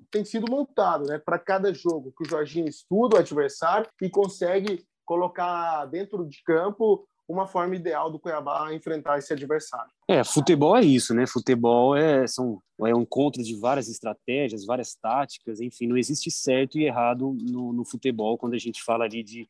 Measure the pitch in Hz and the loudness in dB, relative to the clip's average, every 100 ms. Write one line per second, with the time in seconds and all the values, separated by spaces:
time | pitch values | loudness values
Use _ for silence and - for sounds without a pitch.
0 | - 208 202 226 226 269 285 - 190 160 | -4 -4 -2 -4 -2 -2 -2 0 2 0
1 | 143 151 160 170 - 190 196 175 175 165 | -2 -4 -2 -2 0 0 0 0 -2 -2
2 | 131 - 151 156 147 156 160 - _ 190 | -6 -12 -6 -4 -2 -4 -4 -6 _ 2
3 | 240 208 156 147 139 - 165 202 220 _ | 6 4 4 0 -2 0 0 0 -2 _
4 | 185 196 196 185 175 190 196 180 - _ | -2 2 0 0 0 0 0 -4 -8 _
5 | - 175 175 175 180 175 170 156 139 160 | -4 -2 -2 -2 -4 -2 -2 -4 -4 -8
6 | 202 202 160 - - 160 190 208 220 196 | -6 -6 -8 -6 0 2 0 0 2 2
7 | - _ - 175 190 190 175 185 170 151 | 0 _ -8 -4 -2 -2 -2 -2 -2 -2
8 | 160 156 175 156 143 151 156 160 - 156 | -4 -6 -6 -6 -4 -4 -4 -6 -6 -6
9 | 143 143 139 147 135 151 151 123 113 _ | -2 -2 -2 -6 -2 -4 -4 -12 -14 _
10 | - 147 120 156 143 160 147 226 190 131 | 2 2 4 2 4 6 6 6 8 6
11 | - 113 127 127 - 123 117 120 123 143 | 4 0 0 -2 0 2 4 6 6 4
12 | 160 139 123 - 127 104 _ - 110 120 | 4 4 2 -2 -4 -6 _ -4 2 2
13 | 113 - 143 135 113 110 117 139 113 107 | 2 2 0 0 -6 -4 0 0 -2 -8
14 | 117 104 - 131 139 107 98 127 117 - | -8 -8 -4 -2 -2 -4 -4 -4 -6 -8
15 | 110 127 135 - - 110 120 - 120 123 | -4 -2 -2 -8 -12 -8 -10 -4 0 0
16 | 120 156 - - - 131 135 151 151 120 | 0 -4 -4 -4 0 0 0 0 0 0
17 | 120 123 135 131 117 123 123 120 117 120 | 0 0 -2 -4 -4 -4 -4 -6 -6 -4
18 | 131 117 107 117 123 117 117 110 - 113 | -4 -2 -2 -2 -2 -4 -6 -8 -2 -2
19 | 113 113 107 117 113 | -2 -4 -12 -14 -18